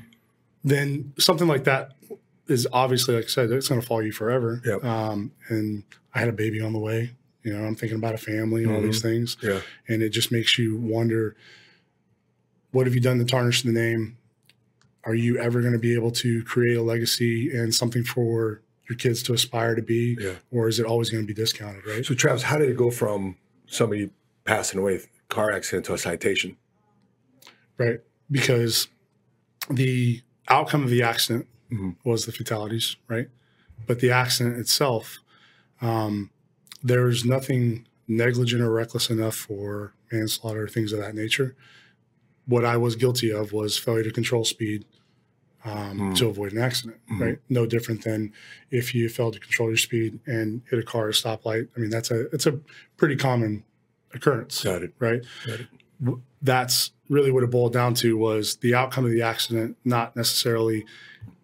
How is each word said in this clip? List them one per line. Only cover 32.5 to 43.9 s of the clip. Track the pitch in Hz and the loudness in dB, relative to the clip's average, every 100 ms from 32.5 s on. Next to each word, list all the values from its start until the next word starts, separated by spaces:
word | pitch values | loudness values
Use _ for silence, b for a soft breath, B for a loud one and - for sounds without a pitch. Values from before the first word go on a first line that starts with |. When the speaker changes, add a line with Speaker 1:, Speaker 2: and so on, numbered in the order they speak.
| 110 107 113 - - - | -4 -4 -4 -4 -6 -6
Speaker 1:
right? | 117 - _ b b b b - | -4 -6 _ b b b b -4
But | 120 | 2
the | 123 | 4
accident | 123 123 - 120 120 | 4 2 0 0 -2
itself, | 110 - 143 113 - - _ b b b b - | 0 0 2 0 -6 -18 _ b b b b -6
um, | 117 113 107 104 98 _ _ _ - - | -2 0 0 -4 -6 _ _ _ -20 -6
there's | 123 123 123 120 | 0 2 4 2
nothing | 120 131 131 127 120 113 - _ - | 2 0 0 0 2 -2 -8 _ -4
negligent | 110 120 120 120 120 | 0 2 2 0 2
or | 117 | 2
reckless | 113 113 117 - | 0 -2 -2 -2
enough | 113 110 | 0 -2
for | - - 101 101 104 104 _ - | -4 -8 -8 -8 -8 -10 _ -6
manslaughter, | 113 107 - 113 107 104 | -2 -2 -4 -6 -6 -4
things | 117 107 | -2 -2
of | 107 | -2
that | 101 107 | -6 -6
nature. | 110 - 131 - b b b b _ _ _ _ | -2 0 -2 -6 b b b b _ _ _ _
What | - 120 | 0 2
I | 120 117 | 2 2
was | 120 | 0
guilty | 110 123 123 113 | 2 2 2 0
of | 107 107 | -2 -4
was | 107 107 - | -2 -2 -2
failure | - | 0